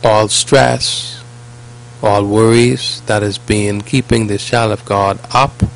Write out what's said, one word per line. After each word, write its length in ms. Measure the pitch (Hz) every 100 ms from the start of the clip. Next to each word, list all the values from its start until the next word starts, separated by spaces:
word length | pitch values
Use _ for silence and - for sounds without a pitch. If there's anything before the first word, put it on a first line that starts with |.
All 240 | 117 107 107
stress, 960 | - - 135 127 123 - - - - - - - - - - - -
all 240 | 110 104
worries 760 | 101 107 113 117 120 127 - - -
that 160 | 107
has 160 | 104 98
been 420 | - 107 101 101
keeping 480 | 104 135 120 117 107
this 180 | 101 -
child 240 | 120 113
of 140 | 104
God 340 | - 101 98 98 -
up 320 | 123 139 - -